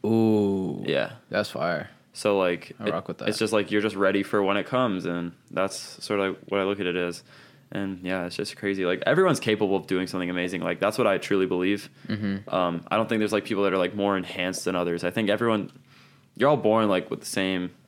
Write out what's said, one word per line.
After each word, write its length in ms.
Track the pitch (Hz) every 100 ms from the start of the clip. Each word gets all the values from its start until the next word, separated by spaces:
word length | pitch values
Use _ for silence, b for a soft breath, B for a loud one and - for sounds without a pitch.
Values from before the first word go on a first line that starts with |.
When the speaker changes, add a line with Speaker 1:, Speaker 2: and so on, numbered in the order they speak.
| 107
Speaker 1:
Ooh. 760 | 113 110 107 101 98 92 71 -
Speaker 2:
Yeah. 260 | 67 - - _
Speaker 1:
That's 200 | 95 101
fire. 400 | - 87 80 - - _
Speaker 2:
So, 240 | - 107 101
like, 360 | 90 87 - -
Speaker 1:
I 80 | 107
Speaker 2:
it, 60 |
Speaker 1:
rock 140 | 85 -
with 120 | 87
that. 100 | -
Speaker 2:
it's 80 | 107
just, 160 | 110
like, 180 | 110 98
you're 100 | 104
just 140 | 107 95
ready 280 | 95 98
for 180 | 98 107
when 160 | 95 101
it 80 | 92
comes, 400 | 127 127 92 85
and 280 | 87 87 - _
that's 520 | - 95 - - -
sort 160 | - 104
of, 100 | 98
like, 60 | 87 -
what 100 | 98
I 40 |
look 160 | 95 101
at 60 | 92
it 100 | 87
as. 280 | 87 87 - B B B B
And, 280 | 101 98 92
yeah, 240 | 90 92 87
it's 100 | -
just 200 | 104 -
crazy. 300 | 101 98 90
Like, 180 | 92 -
everyone's 340 | 156 185 147
capable 340 | - 107 104 95
of 120 | -
doing 200 | 92 90
something 220 | 92 87
amazing. 320 | 90 90 90
Like, 180 | 87 87
that's 180 | 98 110
what 80 | 113
I 120 | 95
truly 280 | - 101 92
believe. 440 | 90 92 101 - B B
Speaker 1:
Mm-hmm. 420 | 107 104 98 101
Speaker 2:
Um, 280 | 92 90 85 85
I 60 | 104
don't 120 | 110
think 100 | 113
there's, 140 | 107
like, 100 | 104 -
people 180 | 101 101
that 80 |
are, 40 | 95
like, 160 | 90
more 240 | 101 101 98
enhanced 480 | 90 - 90 92 -
than 100 | 90
others. 280 | 87 85
I 80 | 90
think 180 | 101 104
everyone, 420 | 104 117 110 - - b b b b b -
you're 140 | 131
all 80 | 147
born, 300 | 107 110 107
like, 240 | 92 -
with 80 | -
the 60 | -
same 460 | - 95 95 90 -